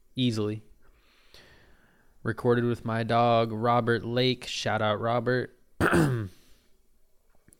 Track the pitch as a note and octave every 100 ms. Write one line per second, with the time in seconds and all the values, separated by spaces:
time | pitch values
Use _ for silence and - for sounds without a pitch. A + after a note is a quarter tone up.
0 | _ - B2 A2 G#2 G#2+ - - - _
1 | _ _ _ - - - _ - _ _
2 | _ _ A#2 - B2 A#2+ A#2+ A#2 A2+ A2+
3 | A2+ A#2 A#2+ A#2 A2+ G#2+ A#2+ A#2+ A#2 A2+
4 | A2+ A#2+ B2+ B2 - - - A2 G#2+ G#2
5 | A2+ A#2+ A2+ B2+ - _ _ - - F3
6 | D3 A#2+ G2 - - - _ _ _ _
7 | _ _ _ _ _ _